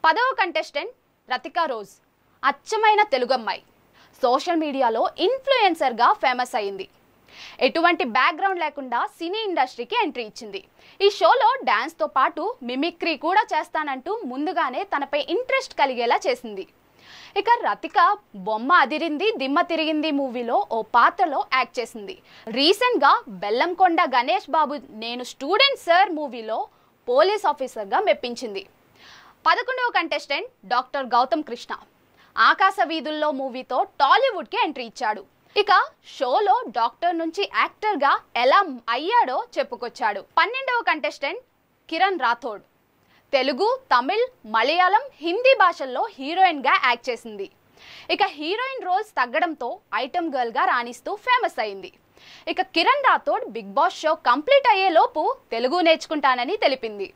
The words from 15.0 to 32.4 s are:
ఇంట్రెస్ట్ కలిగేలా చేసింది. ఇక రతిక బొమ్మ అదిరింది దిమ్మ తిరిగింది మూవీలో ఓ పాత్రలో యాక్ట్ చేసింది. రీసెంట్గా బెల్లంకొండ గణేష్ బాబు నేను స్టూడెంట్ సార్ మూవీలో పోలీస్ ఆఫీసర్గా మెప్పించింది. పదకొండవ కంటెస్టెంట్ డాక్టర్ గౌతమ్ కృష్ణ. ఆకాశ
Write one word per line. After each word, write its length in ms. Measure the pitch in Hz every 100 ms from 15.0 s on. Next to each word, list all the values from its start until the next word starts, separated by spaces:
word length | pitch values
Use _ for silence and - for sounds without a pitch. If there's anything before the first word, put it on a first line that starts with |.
| 277 294 -
ఇంట్రెస్ట్ 460 | 359 508 539 -
కలిగేలా 420 | - 277 240 233 349 370
చేసింది. 400 | 247 226 202 - _ _ _ - - - 403
ఇక 80 | 403 466
రతిక 540 | 339 208 320 403 349 403 _ 208
బొమ్మ 360 | 185 220 247
అదిరింది 600 | 359 269 302 330 294 415
దిమ్మ 280 | 453 262 294
తిరిగింది 500 | 349 330 311 311 311
మూవీలో 560 | 285 269 233 233 302 415
ఓ 100 | 226
పాత్రలో 640 | 220 240 277 349 359 269 -
యాక్ట్ 260 | 262 240 -
చేసింది. 380 | 226 226 196 190 _ - -
రీసెంట్గా 720 | 226 294 403 494 415 269 427 370
బెల్లంకొండ 760 | 185 208 226 330 349 370 339
గణేష్ 480 | 330 247 254 370 403
బాబు 280 | 320 294 294 -
నేను 320 | 214 226 240
స్టూడెంట్ 580 | 247 - 277 415 554 539
సార్ 300 | - 339 403
మూవీలో 580 | 311 294 233 220 233 427 _ _ _ -
పోలీస్ 380 | 247 349 415 370
ఆఫీసర్గా 540 | 285 254 - 202 277
మెప్పించింది. 680 | 403 320 240 240 233 196 - _ _ _ - - - _ 311
పదకొండవ 440 | 359 480 508 480
కంటెస్టెంట్ 600 | 359 330 302 - 285 466 _ 190
డాక్టర్ 400 | 240 247 285 254
గౌతమ్ 360 | 240 262 320
కృష్ణ. 340 | 302 240 - 220 - _ _ _ _
ఆకాశ 380 | -